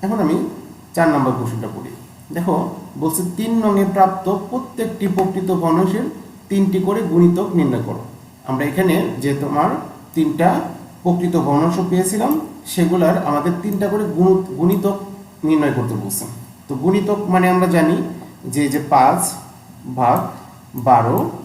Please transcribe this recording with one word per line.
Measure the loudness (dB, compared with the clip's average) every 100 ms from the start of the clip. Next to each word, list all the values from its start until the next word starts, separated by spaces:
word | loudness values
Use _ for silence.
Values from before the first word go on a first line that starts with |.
এখন | -2 0
আমি | 2 0 -2 -8 -16 -20 -8
চার | 0 2
নম্বর | 2 0
কোশ্চেনটা | -2 -4 -6 -8
পড়ি। | -10 -14 -16 -20 -20 -10
দেখো, | -6 -2 0 -2 -8 -14 -6
বলছে, | -4 -2 -4 -4
"তিন | -2 2 2
নংয়ে | 2 2
প্রাপ্ত | 4 2 2 -2
প্রত্যেকটি | -4 -4 -8 -8 -6 -6 -2 -2
প্রকৃত | 0 0 0 -2
ভগ্নাংশের | 0 2 2 2 0 -4 -8 -18 -20 -4
তিনটি | 0 2 2
করে | 0 0
গুণিতক | 2 6 6 4 0
নির্ণয় | 0 2 0 -4
করো।" | -8 -12 -20 -20 -20 -6
আমরা | -4
এখানে | -2 0 2 2 0 -2
যে | -2
তোমার | -2 -2 0 0 0 -8 -18 -8
তিনটা | -2 0 2 2 2 -4 -10 -18 -6
প্রকৃত | 0 0 2 0
ভগ্নাংশ | 2 2 2 0 0
পেয়েছিলাম, | 0 0 0 0 0 -4 -14 -10
সেগুলার | 0 2 4 2 2 0
আমাদের | -2 0 -2
তিনটা | -4 -2 -2
করে | -2
গুণ-, | -2 2 4 4 2 0
গুণিতক | 2 2 0 -4 -8 -16 -20 -6
নির্ণয় | 0 2 2
করতে | 0 -2
বলছে। | -4 -6 -8 -8 -14 -18 -20 -10
তো |
গুণিতক | -4 0 0 0 -2 0
মানে | 2 4
আমরা | 2 2
জানি | 2 2 0 -2 -10 -16 -16
যে, | -8 -2 -2
যে | -2 2
পাঁচ | 4 4 4 -2 -6 -16 -20 -20 -18 -12 -2
ভাগ | 2 2 -2 -10 -18 -20 -14
বারো | -6 4 4 4 0 -2 -6